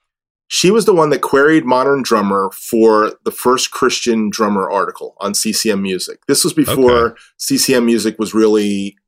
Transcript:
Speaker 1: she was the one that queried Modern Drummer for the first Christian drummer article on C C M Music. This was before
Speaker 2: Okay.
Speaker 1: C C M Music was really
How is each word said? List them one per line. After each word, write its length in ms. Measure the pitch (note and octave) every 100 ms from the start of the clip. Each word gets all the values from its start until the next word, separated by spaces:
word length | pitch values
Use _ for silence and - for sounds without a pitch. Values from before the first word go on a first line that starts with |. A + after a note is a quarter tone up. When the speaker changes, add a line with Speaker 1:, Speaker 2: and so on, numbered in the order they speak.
| _ _ _ _ -
Speaker 1:
she 220 | - E3+
was 140 | A3+
the 100 | A3
one 160 | F#3 D3+
that 120 | C#3+
queried 420 | - C3+ C#3+ D#3+
Modern 380 | B2 B2+ C3 C#3+
Drummer 480 | A#2+ A2+ G2+ G2 G2
for 640 | - - A2+ A2+ G#2+ G#2+ -
the 80 | -
first 400 | - B2 B2+ -
Christian 580 | - B2+ - - A2+ G#2+
drummer 400 | G2 G#2+ G2+ F#2+
article 460 | G2 F2 - D#2 -
on 160 | G2+
C 180 | G2+ A2
C 200 | G2+ A2
M 100 | G2
Music. 380 | G2 F#2 - - -
This 160 | C#3
was 80 | E3+
before 400 | D#3+ C3+ B2+ B2 A#2+ A#2
Speaker 2:
Okay. 140 | - - -
Speaker 1:
C 220 | - C3+
C 160 | -
M 100 | B2+
Music 320 | A#2+ A#2 G#2+ G#2
was 140 | G#2
really 640 | G#2+ A2 G#2+ G#2 G2 G2 -